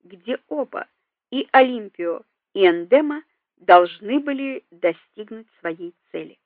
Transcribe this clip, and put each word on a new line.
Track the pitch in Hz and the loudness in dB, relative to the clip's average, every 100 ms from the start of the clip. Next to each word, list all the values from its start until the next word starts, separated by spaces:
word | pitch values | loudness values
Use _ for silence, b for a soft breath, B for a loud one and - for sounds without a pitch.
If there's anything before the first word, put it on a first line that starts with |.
где | 175 185 220 262 _ | _ -18 -12 -12 _
оба, | 302 254 - - _ _ _ _ | -8 -8 -10 -14 _ _ _ _
и | 262 - | -10 2
Олимпио, | 269 262 247 202 - 170 165 _ _ _ | 4 4 0 -12 -10 -8 -8 _ _ _
и | 196 | 2
Эндема, | 185 170 175 269 302 294 _ _ _ _ | 2 2 2 2 2 -8 _ _ _ _
должны | 180 180 175 - 208 277 | 6 6 6 -4 -6 -4
были | 285 269 277 262 _ | -4 -8 -8 -12 _
достигнуть | 170 170 165 _ - 214 220 220 _ | _ -4 -4 _ -20 -18 -18 -20 _
своей | 170 165 175 _ _ | -12 -12 -16 _ _
цели. | 170 156 _ | -16 -16 _